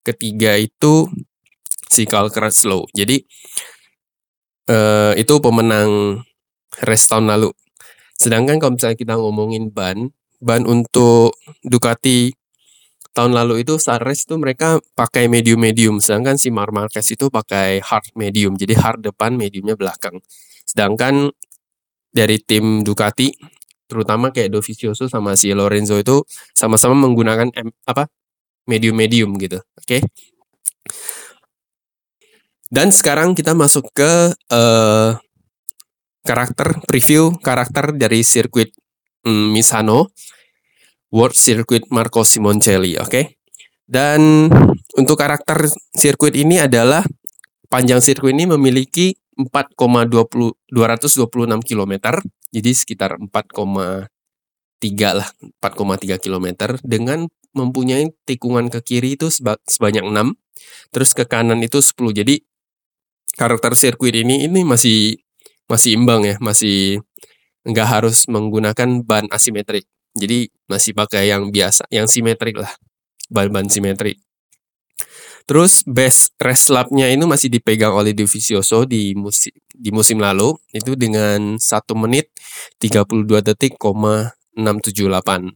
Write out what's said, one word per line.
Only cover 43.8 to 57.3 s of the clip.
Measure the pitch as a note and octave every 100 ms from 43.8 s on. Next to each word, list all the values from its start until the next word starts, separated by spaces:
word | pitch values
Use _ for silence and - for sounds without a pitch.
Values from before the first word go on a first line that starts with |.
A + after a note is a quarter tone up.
| _
Dan | B2+ C#3+ D3+ D#3 D#3 D#3+ - D#3 - - -
untuk | C3+ D3+
karakter | C#3+ D3 - D#3 D#3 - _ -
sirkuit | D3 C#3 D3 C#3
ini | D3+ F3
adalah | C#3+ A#2+ A#2+ D#3 G3 - - _ _ _ _
panjang | B2+ B2+ B2+
sirkuit | C3 C3 C3+ C#3
ini | F3+
memiliki | D#3 C3+ B2+ C3 E3 F#3 F#3+ _ -
empat | B2+ C#3+ C3+ -
koma | B2 B2
dua | A#2 A#2 A2+
puluh, | A#2+ A#2 - _
dua | B2 A2+
ratus | A#2 C#3+ C3+
dua | A#2
puluh | B2 A#2
enam | A2
kilometer, | A2+ A2 G2 G2 A2 C3 F#2 _ -
jadi | A2+ A#2 B2+
sekitar | - - G2 -
empat | G2 G#2+ -
koma | - G2 F#2+ F#2 F#2+ G#2 _ _ _ _ _ _ _
tiga | A2 G2+ G2+ F#2
lah, | G2 _
empat | - _ G2 -
koma | G2+ F#2+
tiga | F#2+ F#2
kilometer, | - F#2 F2+ F2+ A2 B2+
dengan | C3+ A2 A#2 D#3 E3+